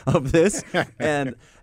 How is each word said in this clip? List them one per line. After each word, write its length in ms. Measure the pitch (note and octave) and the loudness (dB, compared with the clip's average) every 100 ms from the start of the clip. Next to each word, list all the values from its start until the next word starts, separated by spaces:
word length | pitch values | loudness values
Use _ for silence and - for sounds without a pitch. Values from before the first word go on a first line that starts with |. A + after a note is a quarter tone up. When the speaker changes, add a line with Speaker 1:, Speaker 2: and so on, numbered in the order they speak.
| - | 0
Speaker 1:
of 260 | D#3+ C3+ | 0 2
this. 300 | E3 F3+ - - | 2 2 0 -6
Speaker 2:
<laughs> 300 | - - _ | -4 -4 _
Speaker 1:
And, 360 | D#3 D3 C3+ A#2+ _ _ | -4 -2 -4 -8 _ _